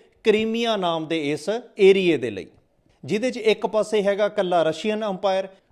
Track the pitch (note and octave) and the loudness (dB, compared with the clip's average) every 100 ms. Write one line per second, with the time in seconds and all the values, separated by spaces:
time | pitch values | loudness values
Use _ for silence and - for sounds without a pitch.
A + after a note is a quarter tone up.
0 | _ _ A3+ G#3 A3 A3+ A#3 G#3+ F3+ E3 | _ _ 0 2 0 -2 -2 0 0 -2
1 | D#3 E3 C#3+ D3 - A3+ A#3+ - F#3+ G3 | -2 -4 -2 -4 -4 -6 -6 4 6 6
2 | F3+ D3 A#2+ G2 E2 _ _ _ _ _ | 4 2 -2 -8 -12 _ _ _ _ _
3 | C3 G3+ B3+ A#3 A3 G3+ G#3 G#3+ G#3 A3 | -6 -2 -2 -2 0 0 0 -2 0 0
4 | G3 G3+ G#3 G#3 F#3 F3 D#3+ - A3 G#3+ | 0 0 0 0 0 2 2 0 -4 -4
5 | G#3+ F#3 G3 F#3+ F#3+ - _ | -4 -2 -2 -2 -4 -12 _